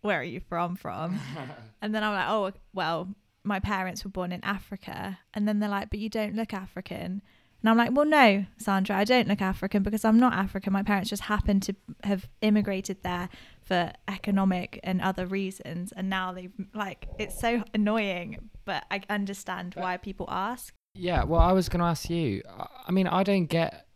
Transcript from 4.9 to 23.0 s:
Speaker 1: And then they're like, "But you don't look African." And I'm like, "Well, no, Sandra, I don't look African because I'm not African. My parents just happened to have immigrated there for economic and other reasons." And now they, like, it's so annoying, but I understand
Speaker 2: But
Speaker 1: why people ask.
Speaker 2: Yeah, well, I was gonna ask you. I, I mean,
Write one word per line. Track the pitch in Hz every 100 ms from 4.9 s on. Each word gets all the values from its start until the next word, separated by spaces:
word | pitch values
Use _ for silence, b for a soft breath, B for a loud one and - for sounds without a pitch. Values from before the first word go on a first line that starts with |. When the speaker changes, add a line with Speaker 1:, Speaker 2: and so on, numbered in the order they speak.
| - - 185 _
Speaker 1:
And | - 208
then | 208
they're | 208
like, | 202 202
"But | 214
you | 214
don't | 220 214
look | 208 226
African." | 196 190 - 190 - 175 190 - b b b
And | 214
I'm | 226
like, | 233
"Well, | 254 302
no, | 302 247 196 190 -
Sandra, | - 196 190 190
I |
don't | 214 254 226
look | 208
African | 190 190 196 208
because | 196 214 226
I'm | 220
not | 247
African. | - 190 196 190
My | 196
parents | 202 202 202
just | 202
happened | - 208 - 196
to | 196 196 - -
have | 202 196 - -
immigrated | 214 214 202 190 190 190
there | 185 180 180 B B B
for | - 180 175 - -
economic | 190 - 196 190 180 - -
and | - 185
other | 190 185 185
reasons." | 196 190 190 - 165 185
And | - 190
now | 190 185
they, | 185 185 - 190
like, | 214 202 - - -
it's | 214 -
so | 233 240 -
annoying, | 208 208 220 208 180 175 - - -
but | - 170 -
I | 202 190
understand | 208 202 196 - 185 180
Speaker 2:
But | 180
Speaker 1:
why | 185 180
people | 202 190 180
ask. | - 196 247 - - _
Speaker 2:
Yeah, | - 175 165
well, | 123 165
I | 170
was | 190 175
gonna | 175
ask | 175 160 -
you. | 170 156 98 -
I, | 90 - - -
I |
mean, | 185